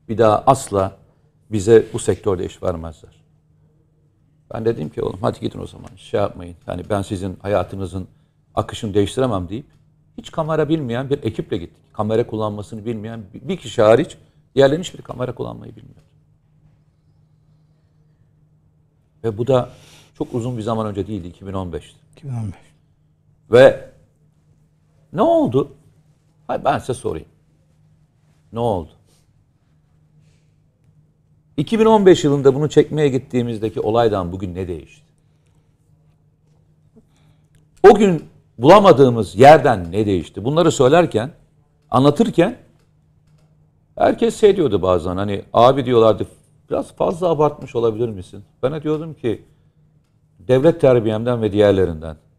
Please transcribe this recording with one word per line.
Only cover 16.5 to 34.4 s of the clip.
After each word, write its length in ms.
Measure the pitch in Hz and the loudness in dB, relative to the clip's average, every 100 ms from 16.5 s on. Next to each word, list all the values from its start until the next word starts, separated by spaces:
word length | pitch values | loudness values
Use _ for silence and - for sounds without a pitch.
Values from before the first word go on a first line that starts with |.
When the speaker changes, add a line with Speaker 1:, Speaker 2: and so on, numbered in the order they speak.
| _ _ _ _ _ _ _ _ _ _ _ _ _ _ _ _ _ _ _ _ _ _ _ _ _ _ _ | _ _ _ _ _ _ _ _ _ _ _ _ _ _ _ _ _ _ _ _ _ _ _ _ _ _ _
Speaker 1:
Ve 140 | 113 104 | -8 -4
bu 100 | 120 | 0
da 220 | 127 123 - - - _ - | 0 0 -12 -20 -20 _ -12
çok 160 | 147 | -8
uzun 240 | 123 123 117 | -6 -6 -6
bir 40 | |
zaman 260 | 104 110 107 | -6 -4 -6
önce 200 | 98 95 | -6 -8
değildi, 200 | 101 87 | -10 -12
iki 200 | - 98 | -16 -12
bin 60 | |
on 200 | 95 90 | -10 -8
beşti. 240 | 78 - _ _ | -12 -16 _ _
Speaker 2:
İki 120 | _ 139 | _ -12
bin 60 | |
on 140 | 117 107 | -10 -10
beş. 260 | - _ _ _ _ _ _ _ _ - | -12 _ _ _ _ _ _ _ _ 2
Speaker 1:
Ve 380 | 120 131 - - _ _ _ _ _ _ _ _ _ _ _ _ | 6 6 4 -10 _ _ _ _ _ _ _ _ _ _ _ _
ne 80 | 156 | 0
oldu? 500 | 320 330 226 131 - - _ _ _ _ _ _ - | 2 2 2 0 -2 -10 _ _ _ _ _ _ -10
Hayır, 160 | - | -4
ben 140 | - 120 | -2 -4
size 140 | - | -6
sorayım. 340 | 120 - 80 - _ _ _ _ _ _ _ _ _ _ _ _ | -8 -8 -10 -14 _ _ _ _ _ _ _ _ _ _ _ _
Ne 60 | 113 | -6
oldu? 300 | 120 92 78 _ _ _ _ _ _ _ _ _ _ _ _ _ _ _ _ _ _ _ _ _ _ _ _ _ _ - | -4 -4 -8 _ _ _ _ _ _ _ _ _ _ _ _ _ _ _ _ _ _ _ _ _ _ _ _ _ _ -6
İki 220 | - 220 | -2 2
bin 60 | |
on 200 | 220 220 | 4 6
beş 180 | 185 165 | 6 6
yılında 320 | 143 143 135 | 4 2 2
bunu 140 | 131 151 | 2 2
çekmeye 380 | 151 - 147 143 | 2 2 0 0
gittiğimizdeki 720 | 127 - 123 120 107 107 117 | -2 -4 -4 -4 -4 -6 -4
olaydan 500 | 107 117 113 101 87 | -2 2 2 0 -6
bugün 240 | 95 | -8